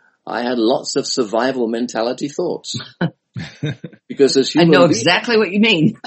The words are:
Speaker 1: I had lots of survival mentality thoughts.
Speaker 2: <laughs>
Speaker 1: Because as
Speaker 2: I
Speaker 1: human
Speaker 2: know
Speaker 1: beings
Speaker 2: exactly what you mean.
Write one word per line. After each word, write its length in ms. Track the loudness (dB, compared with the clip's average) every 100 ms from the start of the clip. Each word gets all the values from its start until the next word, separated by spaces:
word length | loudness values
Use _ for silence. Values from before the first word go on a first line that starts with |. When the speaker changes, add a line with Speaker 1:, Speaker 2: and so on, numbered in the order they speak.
| _ _ -10
Speaker 1:
I 140 | -6
had 180 | -4 0
lots 380 | 0 0 -2 -6
of 100 | -4
survival 600 | -4 -2 0 0 -2 -2
mentality 600 | -2 -4 -2 -4 -4 -8
thoughts. 480 | -6 -6 -6 -8 -12 -12 _
Speaker 2:
<laughs> 80 | -6 -6 _ -14 -14 -10 -10 -10 -16 -20 _
Speaker 1:
Because 280 | 2 4
as 180 | 4 0
Speaker 2:
I 80 | 2
Speaker 1:
human 80 | 6
Speaker 2:
know 160 | 6 6
Speaker 1:
beings 120 | 4
Speaker 2:
exactly 380 | 0 0 2 0
what 140 | 2
you 100 | 2
mean. 360 | 2 4 0 -2